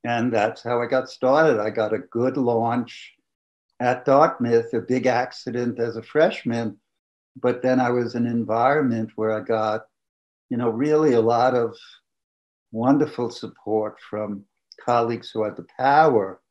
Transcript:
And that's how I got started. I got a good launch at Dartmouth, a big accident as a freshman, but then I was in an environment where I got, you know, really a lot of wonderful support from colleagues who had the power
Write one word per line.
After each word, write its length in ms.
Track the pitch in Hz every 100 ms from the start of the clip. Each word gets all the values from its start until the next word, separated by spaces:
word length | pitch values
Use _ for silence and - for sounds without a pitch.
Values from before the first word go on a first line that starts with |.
And 280 | 120 120 120
that's 320 | 113 107 -
how 180 | 120 120
I 60 | 117
got 220 | 131 127
started. 500 | - 127 143 160 113
I 100 | 107
got 240 | 107 107
a 60 | 107
good 380 | - 117 123 135
launch 760 | 120 113 117 120 117 - - _ _ _ _ _ _ _
at 260 | 123 127 -
Dartmouth, 680 | 139 160 - 120 117 113
a 60 | 117
big 260 | - 127 117
accident 720 | 120 127 - - 117 120 113
as 180 | 117 110
a 60 |
freshman, 760 | - 147 170 - - 117 113 98 _ _ _ _ _ -
but 220 | 123 120
then 180 | 127 127
I 100 | 123
was 260 | 123 117 117
in 100 | 117
an 60 |
environment 800 | 117 107 113 123 151 135 113 110 -
where 160 | 110
I 100 | 110
got, 460 | 107 110 110 107 - _ _ _ _ _ _
you 80 | 120
know, 120 | 120
really 440 | 110 147 151 156
a 80 | 120
lot 320 | 113 117 127
of 220 | 123 117 - - - _ _ _ _ _ _ _
wonderful 580 | 110 123 143 147 - 123
support 680 | - - - - 110 107 - -
from 360 | 104 107 101 - _ _ -
colleagues 500 | - 120 117 113 -
who 120 | 110
had 140 | 107 -
the 100 | 85 -
power 640 | 131 143 160 120 95 95 _